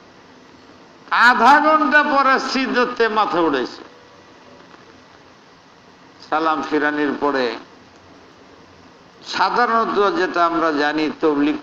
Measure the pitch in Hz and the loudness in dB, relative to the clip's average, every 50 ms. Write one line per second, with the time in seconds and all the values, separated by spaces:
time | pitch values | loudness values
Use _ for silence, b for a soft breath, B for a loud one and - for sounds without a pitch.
0 | - - - - - - - - - - - - - - - - - - - - | -20 -20 -20 -20 -20 -20 -20 -20 -20 -20 -20 -20 -20 -20 -20 -20 -20 -20 -20 -20
1 | - - 170 185 220 240 254 - 226 247 285 294 294 311 311 311 302 277 294 302 | -10 -4 0 4 4 4 4 6 6 6 6 6 6 4 2 2 2 2 2 2
2 | 294 302 285 277 269 269 269 240 - - - 262 269 233 254 240 247 247 247 - | 2 4 2 2 2 2 2 0 -2 -4 -4 -4 -4 -2 0 0 -2 -2 0 -2
3 | 226 226 214 220 208 180 - 170 170 160 143 131 120 - - - - - - - | -2 0 0 0 -2 -2 0 0 0 0 0 -2 -4 -6 -8 -14 -20 -20 -20 -20
4 | - - - - - - - - - - - - - - - - - - - - | -20 -20 -20 -20 -20 -20 -20 -20 -20 -20 -20 -20 -20 -20 -20 -20 -20 -20 -20 -20
5 | - - - - - - - - - - - - - - - - - - - - | -20 -20 -20 -20 -20 -20 -20 -20 -20 -20 -20 -20 -20 -20 -20 -20 -20 -20 -20 -20
6 | - - - - - - 156 156 160 160 156 151 135 - 151 151 143 147 147 147 | -20 -20 -20 -20 -10 -6 -4 -2 0 0 -2 -2 -4 -4 -4 -2 -2 -2 -2 -2
7 | 147 143 127 - 143 143 139 135 127 117 110 123 - - - - - - - - | -2 -2 -2 -2 -4 -2 -2 -2 -2 -4 -6 -8 -14 -20 -20 -20 -20 -20 -20 -20
8 | - - - - - - - - - - - - - - - - - - - - | -20 -20 -20 -20 -20 -20 -20 -20 -20 -20 -20 -20 -20 -20 -20 -20 -20 -20 -20 -20
9 | - - - - - - - - 180 196 190 214 240 226 226 226 226 - - 190 | -20 -20 -20 -20 -16 -12 -4 -4 -2 -2 0 0 0 0 0 0 -2 -2 -2 0
10 | 202 196 175 165 185 175 135 175 170 170 165 165 160 165 156 143 147 147 151 156 | 0 0 0 -2 -4 -4 -2 0 0 0 0 -2 -2 -2 -2 -2 -2 -2 -2 -2
11 | 156 147 123 - - 160 151 143 143 147 147 - | -4 -4 -4 -2 -2 -2 0 0 0 -2 -2 -4